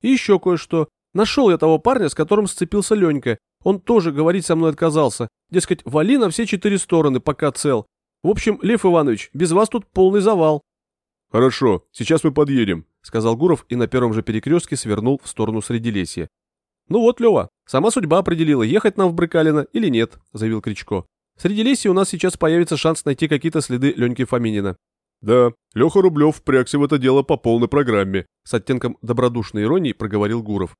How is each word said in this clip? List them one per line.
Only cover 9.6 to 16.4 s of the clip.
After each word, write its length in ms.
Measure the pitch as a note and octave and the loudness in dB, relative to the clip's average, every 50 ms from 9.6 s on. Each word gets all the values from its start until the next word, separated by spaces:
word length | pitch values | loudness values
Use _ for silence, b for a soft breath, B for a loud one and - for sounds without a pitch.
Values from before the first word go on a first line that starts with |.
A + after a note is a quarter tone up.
| A3 G#3+ | 0 0
тут 160 | - A#3+ G3 | -2 -8 -8
полный 360 | _ _ F#3+ F#3+ F#3+ G3 G#3 | _ _ 2 2 4 4 4
завал". 400 | F#3 G#3 A3 F#3 D#3+ D#3 D3+ D3 _ _ _ _ _ _ _ _ _ _ _ _ _ _ | 2 2 2 2 2 2 0 0 _ _ _ _ _ _ _ _ _ _ _ _ _ _
"Хорошо, 540 | - A2+ B2 C3 - - C#3+ A#2+ G2+ E2+ _ _ | 0 2 2 2 2 2 0 0 0 0 _ _
сейчас 320 | _ - A#2+ - D#3+ D#3+ - | _ -10 -2 0 0 0 0
мы 80 | D#3 | 0
подъедем", 540 | C3+ D3+ D3+ C#3+ C#3 C3 A#2 G2 F2+ E2 D#2 _ _ _ | 0 0 0 2 2 0 0 0 -2 -6 -8 _ _ _
сказал 360 | _ - - A#2 A2 A2+ A2+ A#2 | _ -8 -6 -2 0 0 0 0
Гуров 280 | D3+ F3+ E3 - - _ | 2 0 0 0 -2 _
и 60 | - | -4
на 120 | B2 A#2+ A2+ | -4 -4 -2
первом 260 | - B2+ B2+ A#2 G#2+ | 0 0 0 0 -2
же 80 | A2 | -2
перекрестке 540 | G#2+ - A2 A2 - C3+ D3+ F3 - - - | -4 -4 -4 -4 -2 0 0 0 0 -2 -8
свернул 440 | C3+ - A2+ G#2 G2+ G#2 B2 C#3 C#3 _ | -8 -4 -4 -4 -2 0 0 -2 -2 _
в 60 | - | -12
сторону 320 | - - A2 G#2+ A2 A2 | -6 -6 -4 -4 -4 -6
Средилесья. 680 | G#2 - A#2+ A#2 A2+ A#2+ A2 G2+ F2+ E2 - - E2 - _ _ | -4 -4 -6 -4 -4 -2 -2 -2 -4 -4 -6 -10 -12 -12 _ _